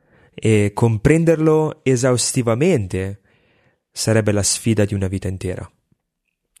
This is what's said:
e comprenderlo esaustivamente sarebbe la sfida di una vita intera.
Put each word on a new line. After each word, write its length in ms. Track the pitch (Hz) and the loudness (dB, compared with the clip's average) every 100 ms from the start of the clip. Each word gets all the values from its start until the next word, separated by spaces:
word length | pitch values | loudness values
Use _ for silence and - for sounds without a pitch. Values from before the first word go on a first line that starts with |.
| _ _ _ | _ _ _
e 380 | - 113 110 104 | -4 0 2 0
comprenderlo 1120 | - 117 107 135 160 165 156 156 156 156 - | 0 0 2 2 4 2 2 2 2 0 -2
esaustivamente 1400 | 131 127 131 120 - 131 117 113 170 151 92 92 95 101 _ _ _ _ _ _ _ | -2 2 2 0 -2 -2 0 0 2 0 -2 -6 -6 -10 _ _ _ _ _ _ _
sarebbe 420 | - - 110 104 | -6 0 2 2
la 100 | 101 | 0
sfida 420 | 98 - 117 107 | 0 -2 0 0
di 100 | 104 | 0
una 140 | 101 92 | -2 -4
vita 200 | 95 95 | -4 -6
intera. 420 | 92 92 92 - _ _ _ _ _ _ _ _ _ | -8 -8 -10 -14 _ _ _ _ _ _ _ _ _